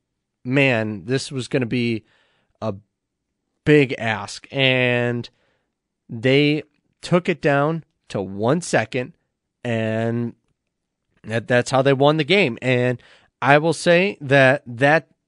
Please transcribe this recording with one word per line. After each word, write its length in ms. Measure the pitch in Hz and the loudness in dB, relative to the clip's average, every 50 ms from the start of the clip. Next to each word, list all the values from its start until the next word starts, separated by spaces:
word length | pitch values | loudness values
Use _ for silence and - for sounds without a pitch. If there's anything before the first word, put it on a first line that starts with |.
| _ _ _ _ _ _ _ _ - | _ _ _ _ _ _ _ _ -8
man, 600 | 123 131 143 135 135 120 110 110 107 107 98 82 | -2 0 2 2 2 2 0 -2 -4 -8 -10 -6
this 260 | 117 131 135 - - | -4 -4 -4 -4 -6
was 160 | 147 127 113 - | -8 -10 -8 -4
gonna 180 | - 135 123 | -4 -4 -2
be 380 | 107 131 123 120 117 113 107 _ _ _ _ _ _ _ _ _ _ _ _ | -2 -2 -2 -2 -2 -4 -4 _ _ _ _ _ _ _ _ _ _ _ _
a 140 | 113 110 101 101 _ _ _ _ _ _ _ _ _ _ _ _ _ _ _ _ - | -8 -8 -8 -8 _ _ _ _ _ _ _ _ _ _ _ _ _ _ _ _ 2
big 300 | 151 147 151 135 120 135 | 4 4 4 4 2 -2
ask. 500 | - 113 113 107 101 101 - - - - _ | -6 -4 -6 -4 -6 -8 -12 -14 -18 -18 _
And 800 | - 139 135 131 131 127 123 123 120 120 120 120 120 120 117 - _ _ _ _ _ _ _ _ _ _ _ _ _ _ _ - | -4 0 0 2 2 2 0 0 0 0 0 0 -2 -4 -8 -10 _ _ _ _ _ _ _ _ _ _ _ _ _ _ _ -14
they 560 | 123 113 110 131 135 143 147 147 151 151 - _ _ _ _ _ _ _ | -12 -4 0 2 2 4 4 2 0 -2 -6 _ _ _ _ _ _ _
took 280 | - - 170 180 175 190 | -4 0 0 0 0 -2
it 120 | 165 - | -6 -2
down 440 | - 151 139 143 143 156 165 160 - _ _ _ _ _ | 0 0 2 2 2 0 -2 -6 -10 _ _ _ _ _
to 120 | - 107 | -8 -8
one 400 | 95 95 98 101 110 123 156 180 | -6 -6 -6 -4 0 0 0 0
second, 540 | - - 165 123 110 - - 123 123 - _ _ _ _ _ _ _ _ _ _ - | -2 -2 -2 -2 -2 -2 -6 -6 -6 -8 _ _ _ _ _ _ _ _ _ _ -6
and 680 | 120 117 113 110 110 110 113 113 117 117 120 120 117 - _ _ _ _ _ _ _ _ _ _ _ _ _ _ _ _ _ - | -4 -2 -2 -2 -2 -2 -2 -2 -2 -2 -4 -4 -6 -8 _ _ _ _ _ _ _ _ _ _ _ _ _ _ _ _ _ -12
that, 220 | 107 113 117 104 | -6 -6 -6 -2
that's 240 | - 123 123 120 - | 0 0 0 0 2
how 120 | 131 131 | 0 2
they 100 | 131 139 | 2 2
won 240 | 139 127 139 147 156 | 2 4 2 2 2
the 80 | 156 143 | 0 0
game. 340 | 131 - - 180 123 113 - | 0 2 2 2 0 -2 -4
And 400 | - 131 127 123 123 123 123 - _ - - _ _ _ _ - | -2 -2 0 0 0 0 -2 -4 _ -20 -20 _ _ _ _ -4
I 180 | 123 131 143 151 | 2 4 4 4
will 140 | 156 170 | 4 0
say 460 | 151 - - 175 170 175 190 208 - _ | -2 0 2 2 4 4 2 0 -4 _
that, 420 | 147 127 139 139 131 127 143 - _ | -2 2 4 6 6 6 4 2 _
that, 420 | 120 120 113 139 143 156 160 - _ _ _ _ | -12 -4 0 2 2 2 2 0 _ _ _ _